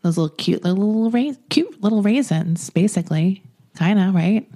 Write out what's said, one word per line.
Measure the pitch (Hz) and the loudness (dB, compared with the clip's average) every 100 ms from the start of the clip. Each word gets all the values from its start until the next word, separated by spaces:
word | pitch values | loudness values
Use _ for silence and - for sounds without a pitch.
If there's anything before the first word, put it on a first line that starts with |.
Those | 180 165 | 0 0
little | 156 - | -2 -2
cute | - - | -4 -2
little, | 180 185 208 | -2 0 0
little | 220 226 | 0 0
rais-, | 240 285 262 _ | 0 -2 -6 _
cute | - 349 - | -2 -2 -2
little | 202 220 | 0 2
raisins, | 202 247 269 160 165 170 - | 2 0 0 -2 -2 -4 -2
basically. | - 208 185 170 156 175 190 - _ _ - | 0 0 0 -2 0 0 -2 -10 _ _ -4
Kinda, | 170 208 185 180 | 0 2 2 2
right? | 170 214 - | 2 0 -2